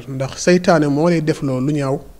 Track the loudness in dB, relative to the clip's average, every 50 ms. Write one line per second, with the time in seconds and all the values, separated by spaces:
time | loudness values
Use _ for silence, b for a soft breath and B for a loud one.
0 | -10 -10 -8 -6 -6 -6 -8 -2 2 2 2 4 4 4 4 4 2 2 2 2
1 | 2 2 2 0 0 -2 -2 -2 -4 -4 -2 -2 -2 -2 -2 -2 -2 -2 -4 -4
2 | -6 -12 -20